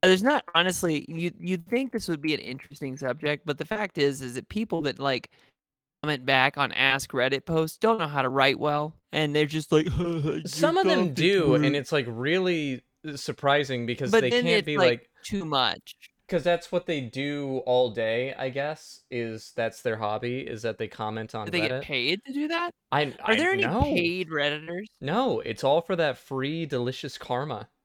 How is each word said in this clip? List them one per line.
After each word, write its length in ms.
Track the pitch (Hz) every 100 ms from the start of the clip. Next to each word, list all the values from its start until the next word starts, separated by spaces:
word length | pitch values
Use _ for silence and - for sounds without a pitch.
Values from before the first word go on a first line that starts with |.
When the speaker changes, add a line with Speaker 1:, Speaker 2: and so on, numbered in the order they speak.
Speaker 1:
Uh, 60 | 185
there's 160 | 185
not, 200 | 226 294 - 165
honestly, 500 | 180 175 180 151 -
you, 220 | 165 175 -
you'd 280 | 175 185 165
think 240 | 240 269
this 160 | 233 -
would 140 | 160
be 120 | 151
an 60 | 147
interesting 560 | - 131 - 143 143 131
subject, 500 | 135 123 147 147 -
but 120 | 143
the 80 | 156
fact 320 | 214 202 -
is, 240 | 143 139
is 140 | 127 123
that 120 | -
people 340 | 214 220 165
that, 140 | 147 113
like, 300 | 139 127 - _ _ _ _ _ _ _
comment 220 | 151 143 127
back 320 | 131 131 143
on 140 | 135
Ask 400 | - 135 135 -
Reddit 340 | 139 127 135 -
posts 320 | 165 160 -
don't 220 | 220 226
know 80 | 156
how 140 | 143
to 80 | 131
write 300 | 135 135 135
well, 360 | 147 147 151 - _
and 240 | 147 151 147
they're 100 | 151
just 260 | 156 151
like, 140 | 156 165
<laughs> 120 | -
"You 440 | 175 170 151 156 160
Speaker 2:
Some 320 | - 311 349
of 80 | 392
them 200 | 311 185
Speaker 1:
got 80 | 127
the 60 |
Speaker 2:
do, 340 | 165 196 160 151
and 80 |
Speaker 1:
tweet." 120 | 147 143
Speaker 2:
it's, 160 | 131
like, 140 | 156 120
really, 720 | 113 131 180 185 170 147 127 _ _ 156
uh, 100 | 143
surprising 680 | - 131 143 143 135 127 117
because 260 | 120 135
Speaker 1:
But 100 | 220
Speaker 2:
they 80 | 131
Speaker 1:
then 140 | 240 170
Speaker 2:
can't 120 | 214
Speaker 1:
it's, 60 | 156
Speaker 2:
be, 120 | 147
Speaker 1:
like, 100 | 180
Speaker 2:
like, 220 | 117 _ _
Speaker 1:
too 200 | - 208 165
much. 500 | 143 120 - - - - _ _
Speaker 2:
'cause 140 | 180
that's 280 | 147 170 -
what 140 | - -
they 140 | 156
do 600 | 123 131 143 147 139 131 -
all 260 | 123 127
day, 420 | 107 113 113 131
I 160 | - 131
guess, 540 | 127 143 151 - - _
is 420 | 123 117 110 - -
that's 260 | 113 -
their 140 | 127 110
hobby, 420 | 107 107 120 123
is 220 | 139 117
that 140 | 117 107
they 100 | 110
comment 460 | - 107 110 110 113
on 100 | 104
Speaker 1:
Do 60 |
they 100 | 175
Speaker 2:
Reddit. 60 | 160
Speaker 1:
get 120 | 127
paid 380 | 143 139 123 190 -
to 80 |
do 140 | 269 302
that? 220 | 339 349 - _
Speaker 2:
I, 220 | 147 151 -
Speaker 1:
Are 100 | -
Speaker 2:
I, 20 | 220
Speaker 1:
there 160 | 339
any 120 | 392
Speaker 2:
no. 180 | 381 202
Speaker 1:
paid 480 | 294 202 170 180 165
Redditors? 560 | 156 143 151 160 175 214 _
Speaker 2:
No, 400 | 131 190 262 117
it's 220 | - 107
all 160 | 135 156
for 140 | 170 180
that 220 | 156 127
free, 480 | - 135 135 160 160
delicious 520 | 131 120 127 143 -
karma. 520 | - 123 151 113 113 _